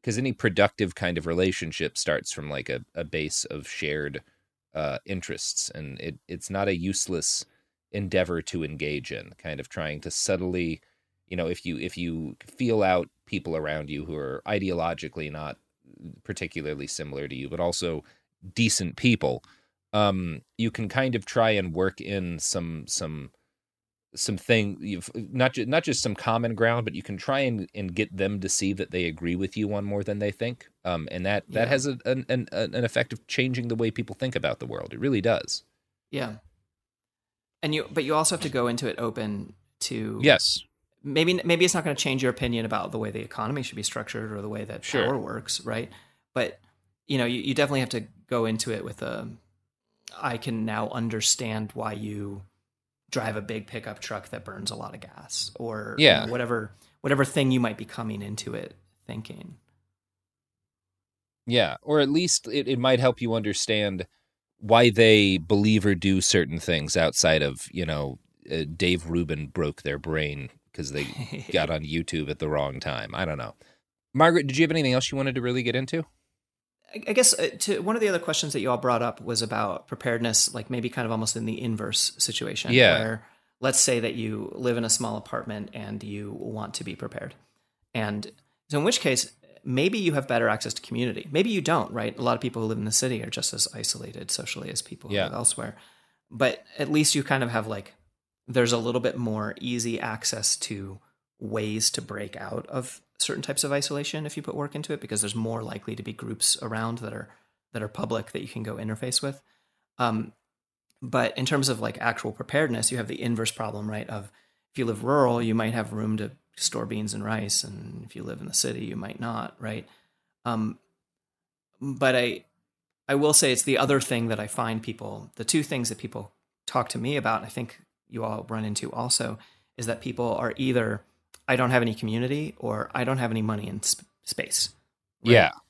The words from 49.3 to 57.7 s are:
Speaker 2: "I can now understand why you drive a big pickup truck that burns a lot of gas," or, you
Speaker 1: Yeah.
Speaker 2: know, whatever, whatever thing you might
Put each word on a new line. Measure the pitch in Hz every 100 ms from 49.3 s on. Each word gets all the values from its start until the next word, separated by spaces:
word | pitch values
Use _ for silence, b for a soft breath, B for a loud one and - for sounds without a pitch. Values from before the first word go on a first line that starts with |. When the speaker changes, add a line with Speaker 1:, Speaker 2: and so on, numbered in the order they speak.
| - _ _ _ _ _ _ - 87
Speaker 2:
"I | 113 117
can | 139 113 110
now | 107 107
understand | 123 113 110 - - 117 110 107
why | - 110
you | 104 107 104 101 98 95 _ _ _ _ _ _
drive | - 110 107
a |
big | 101 110 101
pickup | 117 110 107
truck | - 107 -
that | - -
burns | - -
a | -
lot | -
of | -
gas," | - - - - - -
or, | 117 107 107 113
you | 151
Speaker 1:
Yeah. | 76 110
Speaker 2:
know, |
whatever, | 123 120 117 107 b b b
whatever | 139 139 139
thing | - 135
you | 127
might | 120